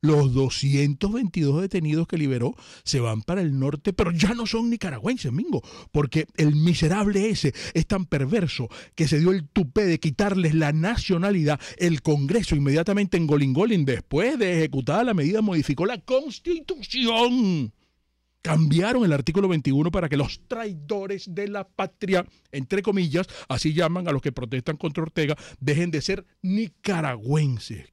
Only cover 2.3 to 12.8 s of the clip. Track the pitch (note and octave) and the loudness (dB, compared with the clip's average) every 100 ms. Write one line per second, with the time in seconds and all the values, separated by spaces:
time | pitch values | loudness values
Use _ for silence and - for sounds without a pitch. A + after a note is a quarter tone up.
2.3 | B2+ A#2+ - - - - C#3 A#2 A2 A2 | 0 -2 -4 -20 -14 -4 -2 -2 -4 -4
3.3 | F#3 E3+ C3+ C3+ D3 - F#3 E3+ E3+ F#3 | -2 0 0 -2 -2 -4 0 0 2 0
4.3 | A#3+ A3+ A3+ A#3 A#3 F#3+ B2+ C3+ B3+ C3 | 0 -2 -2 -2 -2 -4 -6 -4 -4 -4
5.3 | B2+ D#4+ G3+ - - - D3+ C#3+ D#3 D#3 | -4 -2 -4 -6 -20 -4 -2 0 -2 -4
6.3 | - D3+ D3 E3 F3 D#3 G3 G#3 G3 G#3+ | 2 2 4 2 2 2 2 2 2 0
7.3 | G3+ C#3+ - - - D#3 G3 F3 D3+ C3+ | 0 -2 -2 -4 -2 0 -2 -2 -2 0
8.3 | G#3+ E3 - A#2+ - - - D#3 D3+ E3+ | 0 0 -4 -10 -10 -20 -2 2 4 4
9.3 | F#3+ D3 - D3 G#3+ G3+ E3 D#3+ - G3+ | 2 0 -2 0 0 2 0 -2 0 0
10.3 | F#3+ E3 D#3 D3+ D#3 F3 A#3 - F3 G3 | 2 2 2 2 0 0 -2 0 0 2
11.3 | G3 D3 D3 - - F3 D#3 - D3 C#3 | 2 2 0 -4 -2 0 0 0 0 2
12.3 | A3 F#3+ D3+ C#3 D3 | 0 0 0 2 2